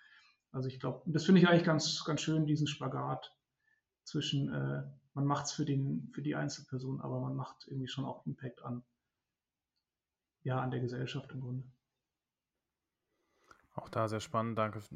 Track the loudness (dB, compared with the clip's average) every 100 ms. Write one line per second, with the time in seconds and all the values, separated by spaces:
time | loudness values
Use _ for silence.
0 | -20 -20 -20 _ _ -6 -6 -4 -6 -6
1 | -2 2 8 10 12 8 6 4 2 -2
2 | -2 -2 0 2 2 2 0 -2 -4 -4
3 | -4 -4 -8 -20 _ _ _ _ _ _
4 | -6 -4 0 0 0 -2 -2 -2 -6 -12
5 | _ -2 0 0 -2 -2 0 0 0 -2
6 | -4 -6 -4 -2 -2 -6 -8 -8 -6 -6
7 | -4 -4 -4 -4 -8 -12 -12 -8 -6 -6
8 | -6 -6 -8 -8 -10 -12 -10 -10 -12 _
9 | _ _ _ _ _ _ _ _ _ _
10 | _ _ _ _ -4 -2 -2 -2 -4 -4
11 | -6 -6 -8 -10 -8 -8 -8 -16 _ _
12 | _ _ _ _ _ _ _ _ _ _
13 | _ _ _ _ _ -20 _ -14 -8 -2
14 | -2 -2 -2 -2 -2 0 -2 -4 -12